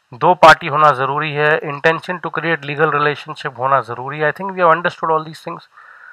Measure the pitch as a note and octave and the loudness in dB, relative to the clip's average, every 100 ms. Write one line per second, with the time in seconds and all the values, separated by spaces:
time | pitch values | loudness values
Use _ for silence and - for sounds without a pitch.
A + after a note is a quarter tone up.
0 | _ A#2+ D#3+ F3+ E3 D#3 E3+ C#3+ D3+ B2+ | _ -2 0 6 8 6 2 2 2 2
1 | C3+ C#3+ D#3 D3 D3+ D#3 D#3+ C#3+ E3 D#3+ | 0 -4 -4 -2 0 0 -4 -2 0 0
2 | - F3+ E3 D#3+ D#3+ D#3+ C#3+ C#3+ D#3 C#3+ | -4 -8 -8 -6 -4 -4 -4 -2 0 2
3 | D3 C#3+ - D3+ D3+ A#2+ C3 C3+ A2+ A#2+ | 0 -2 -8 -12 -12 -6 0 0 -2 -8
4 | B2+ D3 D3+ - G3 F#3 F3 D#3+ F3 - | -10 -4 -4 -4 -8 0 2 2 0 -4
5 | E3 D#3+ D#3+ D#3 - E3+ - _ - - | -2 -2 -4 -14 -14 -14 -16 _ -20 -20
6 | - | -20